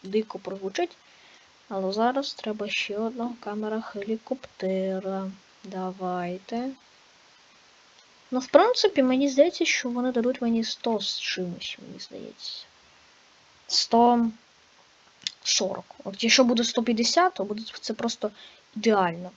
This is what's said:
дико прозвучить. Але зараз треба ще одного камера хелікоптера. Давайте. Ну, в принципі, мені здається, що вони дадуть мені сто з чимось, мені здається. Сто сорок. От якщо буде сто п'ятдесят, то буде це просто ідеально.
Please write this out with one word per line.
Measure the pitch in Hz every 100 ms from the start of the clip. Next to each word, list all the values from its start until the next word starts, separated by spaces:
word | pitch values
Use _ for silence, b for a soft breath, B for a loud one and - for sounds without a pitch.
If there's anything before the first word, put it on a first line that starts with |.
дико | 190 208 214 190
прозвучить. | 190 196 196 196 349 - B B B B B _ _
Але | 196 190
зараз | 202 226 269 277
треба | - - 214 208
ще | - - 208
одного | 226 240 240 240
камера | - 208 214 220
хелікоптера. | 220 208 202 220 - 262 - _ 190 190 190 190 190 190 190 190 - _
Давайте. | 190 190 185 185 185 180 175 180 - 233 254 262 _ _ _ _ _ _ _ - _ _ _ - _ _ _
Ну, | 254
в | 262
принципі, | 294 415 494 415 311
мені | 254 254 285
здається, | 262 330 -
що | 320 - 254
вони | 240 247
дадуть | 247 233 254
мені | 233 226
сто | 226 - 240 220
з | 196 -
чимось, | - - 180 175 - -
мені | - -
здається. | - 98 - - - - - _ - - - _ _ _ _ _ -
Сто | - - 233 240 240 233 220 _ _ _ _ _ _ _ _ - -
сорок. | - - 196 185 - -
От | - 196
якщо | 233 247
буде | 247 233
сто | 233 -
п'ятдесят, | 233 226 233 - 359
то | -
буде | 202 208 226 -
це | -
просто | 226 233 - 208 B B B _ 220
ідеально. | 220 208 180 170 180